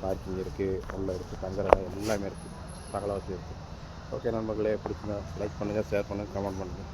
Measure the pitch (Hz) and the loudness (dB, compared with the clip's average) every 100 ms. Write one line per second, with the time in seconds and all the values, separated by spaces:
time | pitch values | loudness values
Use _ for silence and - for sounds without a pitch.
0 | 95 92 95 92 92 - 98 95 - 95 | 2 0 0 -2 -2 2 2 2 -2 -2
1 | 95 92 92 - 95 98 95 - 90 92 | 0 0 -2 -4 -2 0 8 6 6 -2
2 | 104 104 98 - - - - - - 101 | 2 2 2 -4 -8 -8 -8 -8 -4 -2
3 | 101 98 92 90 80 - - - - - | 0 0 -2 -4 -4 -8 -8 -10 -10 -10
4 | - 120 120 113 110 107 107 104 - 104 | -6 -2 0 2 0 2 4 2 0 -4
5 | 104 101 101 - 104 - 104 104 104 101 | -2 -2 -4 -2 -2 0 0 2 2 2
6 | 98 101 110 98 98 95 92 87 - | 2 -2 -2 0 0 0 -2 -4 -6